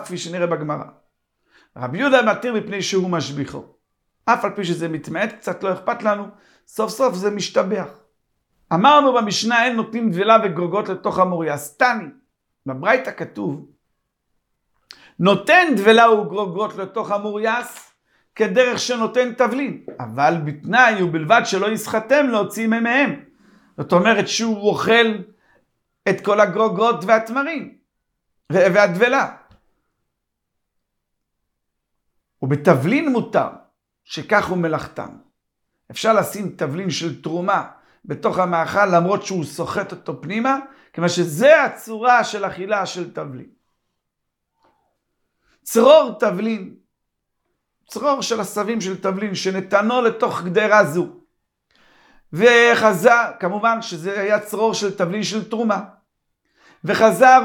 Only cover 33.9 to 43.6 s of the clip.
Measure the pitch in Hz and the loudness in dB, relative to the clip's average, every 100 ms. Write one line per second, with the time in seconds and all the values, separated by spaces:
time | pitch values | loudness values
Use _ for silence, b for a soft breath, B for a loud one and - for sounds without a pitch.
33.9 | _ - - 135 208 - 180 165 151 131 | _ -16 -12 0 0 0 -2 -2 -4 -8
34.9 | - 98 - _ _ _ _ _ _ - | -14 -14 -16 _ _ _ _ _ _ -18
35.9 | - 220 214 170 202 185 - 151 156 190 | -4 2 2 0 -4 -8 -6 -6 -4 -4
36.9 | - 165 131 160 170 185 185 - - b | -4 -6 -8 -8 -4 -2 -2 -2 -14 b
37.9 | b - 143 208 165 180 170 156 196 202 | b -12 -4 -2 0 0 0 0 0 2
38.9 | 175 175 202 - 190 147 - 160 - 190 | 4 2 -2 -4 -6 -6 -8 -6 -6 -8
39.9 | 180 - 135 147 214 262 269 269 B B | -10 -12 -12 -8 -4 -2 -2 -6 B B
40.9 | - 175 170 170 151 269 311 262 - - | -4 -2 0 -2 2 6 6 4 -6 -14
41.9 | 220 247 247 214 208 190 - 190 208 180 | -4 2 2 2 -4 -8 -8 -4 -4 -4
42.9 | 180 170 - 147 127 - _ | -8 -10 -10 -12 -14 -18 _